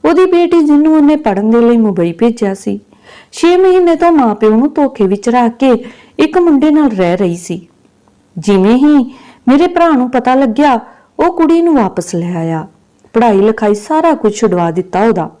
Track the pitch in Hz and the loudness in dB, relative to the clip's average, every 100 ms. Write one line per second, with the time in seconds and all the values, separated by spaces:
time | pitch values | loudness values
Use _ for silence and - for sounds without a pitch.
0 | 302 330 370 349 349 349 302 294 311 311 | 0 2 2 2 2 2 2 2 2 2
1 | 285 302 302 190 214 233 233 233 220 185 | 2 2 -2 -2 0 2 2 2 0 0
2 | 170 170 233 233 202 196 - 202 _ _ | -4 0 -2 -2 -4 -6 -8 -10 _ _
3 | - - _ - 339 359 381 370 349 330 | -20 -20 _ -4 0 2 2 2 2 2
4 | 339 320 240 208 214 220 285 302 277 269 | 2 2 0 0 0 2 0 -2 -4 -2
5 | 196 202 240 247 233 233 269 233 - - | -2 -2 -2 0 -2 0 0 0 -4 -20
6 | - - 311 349 349 277 302 294 285 208 | -20 -4 -2 0 2 2 2 2 0 0
7 | 180 180 190 170 - 180 - _ _ _ | -2 0 -2 -4 -10 -12 -12 _ _ _
8 | _ _ _ - 160 196 190 247 294 294 | _ _ _ -10 -2 0 2 2 4 2
9 | 247 - - - - 277 359 349 339 277 | 0 -10 -20 -8 0 2 2 0 0 0
10 | 247 254 240 254 269 220 294 233 - - | 0 -2 -2 0 0 0 0 0 -4 -20
11 | _ - 330 349 320 330 339 294 196 - | _ -4 -4 0 0 2 2 0 0 -4
12 | 170 175 175 175 165 160 156 _ _ _ | -6 -6 -6 -6 -4 -6 -8 _ _ _
13 | _ 226 233 196 208 220 214 208 - 311 | _ -2 0 2 0 0 -2 -2 -2 -2
14 | 330 294 214 208 220 175 170 165 185 185 | 0 0 -2 -2 -2 0 -2 -4 -6 -2
15 | 220 180 156 _ | 0 -2 -4 _